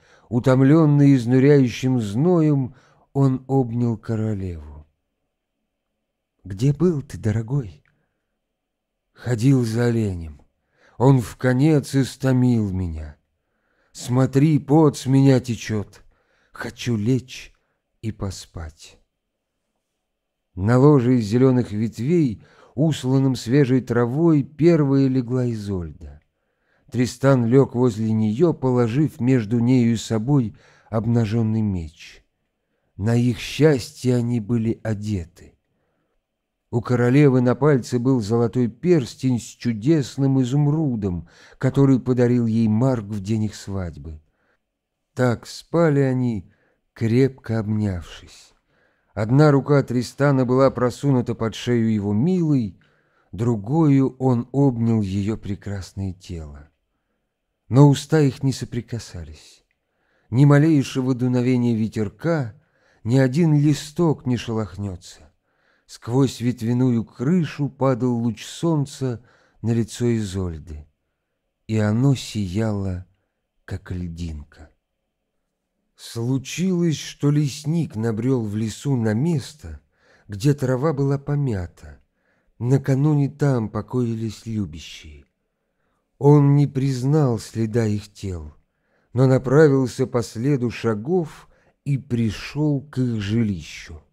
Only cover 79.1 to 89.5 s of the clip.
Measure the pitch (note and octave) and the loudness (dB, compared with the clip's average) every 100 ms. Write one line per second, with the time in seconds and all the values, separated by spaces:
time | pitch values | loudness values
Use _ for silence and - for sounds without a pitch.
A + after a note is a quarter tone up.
79.1 | G#2+ E3 D#3 - - E2 D2 _ _ _ | 0 0 -2 -4 -14 -18 -18 _ _ _
80.1 | _ - G2+ C3+ C#3 B2+ B2+ D#3+ C3+ C#3 | _ -16 -4 0 0 0 -2 -2 -2 -2
81.1 | C#3 C#3+ C#3+ C3+ G2 F2 - D2+ C#2+ _ | -2 -4 -2 -2 -4 -6 -14 -20 -20 _
82.1 | _ _ _ _ - A#2+ C3+ C#3+ C3+ D3+ | _ _ _ _ -6 0 0 2 0 2
83.1 | D3 C#3 - C#3+ B2+ G#2 A2 G2+ B2+ A#2+ | 2 0 0 0 0 -2 -6 -6 -4 -4
84.1 | A2+ A2+ G2+ A2+ G#2+ F2+ D#2 - - D2+ | -4 -8 -10 -8 -6 -6 -10 -18 -20 -20
85.1 | D2 _ _ _ _ _ _ _ _ _ | -20 _ _ _ _ _ _ _ _ _
86.1 | - C#3 D3 C#3+ C#3+ C#3+ C3+ C3+ B2+ C3 | 0 6 6 6 4 2 -2 -4 -4 0
87.1 | D#3 C3+ A2+ - A2 A2+ A2+ A2 G#2 - | 2 2 -2 -6 -6 -2 0 0 -2 -8
88.1 | - G2 F2 D2+ - _ _ _ _ _ | -14 -10 -10 -14 -20 _ _ _ _ _
89.1 | A#2 C3 C3 B2+ | 2 4 4 4